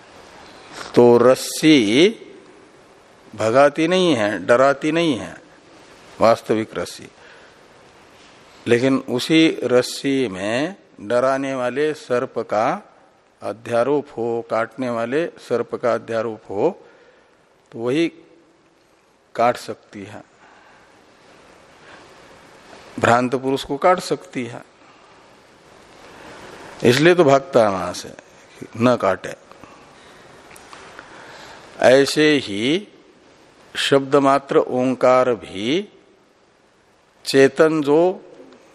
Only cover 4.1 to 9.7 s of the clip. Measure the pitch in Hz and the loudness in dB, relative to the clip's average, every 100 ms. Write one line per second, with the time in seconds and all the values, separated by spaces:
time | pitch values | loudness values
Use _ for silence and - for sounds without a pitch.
4.1 | 131 104 101 92 120 135 139 156 160 170 | 2 -2 -2 2 4 4 0 -2 -2 -2
5.1 | 113 90 - - _ _ - - - - | -4 -8 -18 -20 _ _ -20 -20 -20 -16
6.1 | - 104 117 - 110 110 87 87 - - | 0 2 2 0 -4 -4 -8 -10 -14 -20
7.1 | - - - - _ _ _ - _ - | -20 -20 -20 -20 _ _ _ -20 _ -20
8.1 | - - - - - - 117 135 135 - | -20 -20 -20 -20 -10 -2 0 2 -2 -4
9.1 | 123 - 160 160 - 123 | -6 0 2 2 0 0